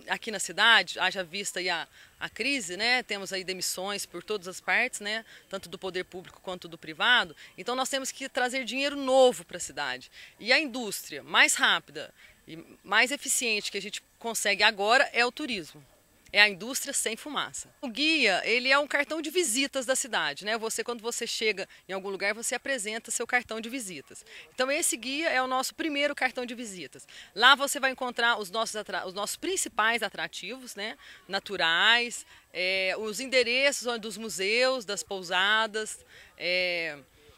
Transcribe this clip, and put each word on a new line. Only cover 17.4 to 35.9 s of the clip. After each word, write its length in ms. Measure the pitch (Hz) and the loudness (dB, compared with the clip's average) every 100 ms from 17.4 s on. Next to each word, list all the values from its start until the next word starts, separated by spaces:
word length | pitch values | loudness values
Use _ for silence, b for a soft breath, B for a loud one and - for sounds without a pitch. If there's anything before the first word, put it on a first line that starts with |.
| 135 135 - _ | -6 -8 -16 _
O 60 | 277 | -8
guia, 520 | 214 302 320 233 180 - | -2 2 4 4 4 2
ele 240 | 233 247 | 0 4
é 80 | 277 | 4
um 80 | 294 | 4
cartão 340 | 294 285 311 | 0 0 -2
de 120 | 311 | -4
visitas 520 | 339 330 220 277 269 | 0 0 0 -2 -2
da 120 | 233 262 | 0 0
cidade, 500 | 269 214 156 143 196 | 0 0 -2 -2 -4
né? 100 | 226 | -2
Você, 240 | 220 - | -2 -4
quando 180 | 226 240 | -6 -6
você 240 | 214 233 233 | -6 -6 -6
chega 420 | - 220 190 190 b b | -2 0 -2 -4 b b
em 40 | |
algum 180 | 190 190 | -8 -6
lugar, 260 | 190 196 214 | -4 -2 -2
você 180 | 233 | -4
apresenta 560 | 247 - 269 202 220 - | -4 -4 -4 -4 -8 -6
seu 160 | - 233 | -6 0
cartão 340 | 247 233 220 | 0 0 -8
de 80 | 226 | -6
visitas. 560 | 262 202 165 - - - B B | -8 -8 -12 -14 -18 -18 B B
Então, 180 | - 262 | -2 0
esse 240 | 285 339 - | 2 0 -2
guia 320 | 240 277 330 | -4 -2 0
é 100 | 254 | 0
o 60 | 262 | 0
nosso 260 | 262 262 | 0 -2
primeiro 400 | - 320 285 294 | -4 -4 0 0
cartão 320 | 285 254 254 247 | 0 -2 -2 -8
de 80 | |
visitas. 540 | 233 240 185 143 139 - B B | -8 -10 -10 -12 -14 -20 B B
Lá 220 | - 240 269 | 6 8 8
você 240 | 277 285 | 4 0
vai 100 | 262 | 0
encontrar 480 | 254 247 240 233 226 | 0 -4 0 2 2
os 140 | 196 | 0
nossos 240 | 202 220 214 | -2 -2 -4
atra-, 320 | 208 185 175 | -6 -6 -6
os 60 | 185 | -6
nossos 220 | 202 - | -6 -6
principais 680 | 339 381 - - 214 233 | -4 -4 -4 2 2 2
atrativos, 720 | 214 180 165 - 180 254 247 - | 0 -4 -8 -8 -12 -12 -12 -10
né? 240 | 208 285 B B - | -8 -10 B B -6
Naturais, 1000 | 190 - 190 165 170 202 233 240 - - b b | -6 -4 0 2 4 6 6 2 -6 -14 b b
é, 400 | - 185 190 185 175 | -4 0 2 0 0
os 200 | 214 202 | -4 -6
endereços 680 | 262 254 233 247 277 269 226 | 0 2 4 4 2 2 -2
onde, 140 | 240 | -4
dos 140 | 214 196 | -6 -8
museus, 720 | 226 165 190 226 254 262 196 | -8 -2 0 2 2 0 -4
das 160 | 202 | -6
pousadas, 1040 | - 196 175 180 196 214 220 214 214 | -6 -8 -2 2 4 4 2 -2 -6